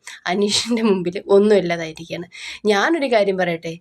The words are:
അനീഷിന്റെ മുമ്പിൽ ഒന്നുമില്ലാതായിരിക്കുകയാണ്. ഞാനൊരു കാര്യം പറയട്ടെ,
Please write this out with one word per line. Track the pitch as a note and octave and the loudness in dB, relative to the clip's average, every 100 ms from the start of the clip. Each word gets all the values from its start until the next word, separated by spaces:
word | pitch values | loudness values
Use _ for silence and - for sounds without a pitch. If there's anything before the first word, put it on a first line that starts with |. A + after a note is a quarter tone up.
| - - F3 | -16 -12 -4
അനീഷിന്റെ | F3+ G#3 F#3+ A3+ A#3 | -2 0 -2 -2 0
മുമ്പിൽ | A3 F#3+ F3 F#3+ - | 2 0 -2 -8 2
ഒന്നുമില്ലാതായിരിക്കുകയാണ്. | G3 G#3 G3+ F3 E3+ D#3+ D#3+ E3+ E3 F3+ - - - G#3 | 4 6 4 2 -4 -6 -12 -12 -10 -12 -14 -16 -4 0
ഞാനൊരു | G3+ B3+ E4 C4+ | 2 2 0 2
കാര്യം | A3+ G3 F#3 | 2 2 0
പറയട്ടെ, | F3 E3 E3 E3+ | -2 -4 -8 -14